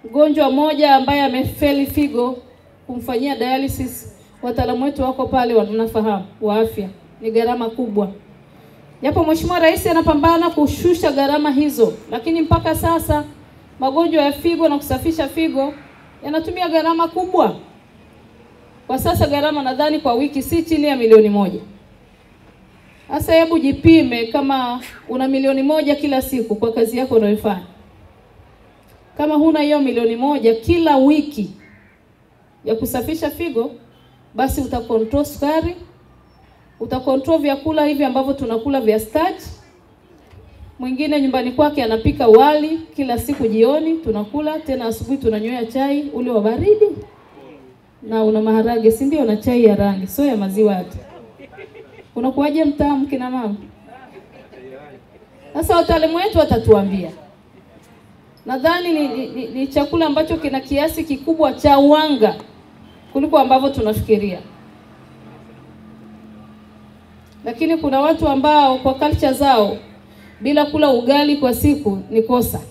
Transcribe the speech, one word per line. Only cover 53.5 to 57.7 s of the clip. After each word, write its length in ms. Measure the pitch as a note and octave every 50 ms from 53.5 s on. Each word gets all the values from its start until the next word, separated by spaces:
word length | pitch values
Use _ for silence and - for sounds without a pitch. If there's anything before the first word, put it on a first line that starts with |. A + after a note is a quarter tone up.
| G3+ - - - - - - - - - - - - - - - - C3+ C3+ - - B2+ B2+ C3 C3 C3+ D3 D3 - G3+ - _ - - - _ - - - - -
Sasa 220 | D4+ E4 - G4
wataalamu 400 | E4+ E4 - E4+ D#4 D#4 D#4+ E4
wetu 240 | F4 F#4+ A4 A4 E4
watatuambia. 720 | D4 - - A3+ A3+ - G#3+ G3+ G3 G3 F#3+ G3 F3 D#3 - - - - - _ _ _ _ - _ -